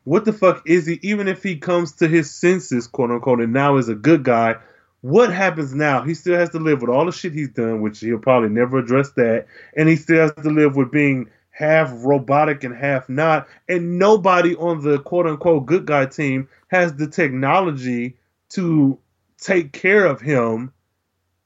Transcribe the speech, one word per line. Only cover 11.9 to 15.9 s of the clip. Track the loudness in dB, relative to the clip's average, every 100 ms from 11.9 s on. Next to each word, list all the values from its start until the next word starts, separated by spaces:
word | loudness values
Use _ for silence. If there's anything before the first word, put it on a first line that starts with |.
robotic | -4 0 0 2 0 2 -2
and | -8 -6
half | -4 -4 -4
not. | -2 0 0 -4 -16 -6
And | -4 -2 0
nobody | 4 4 4 2 2 0
on | -4 -2
the | 0 -2
quote | 0 -2 0
unquote | 0 0 0 2
good | -2
guy | 0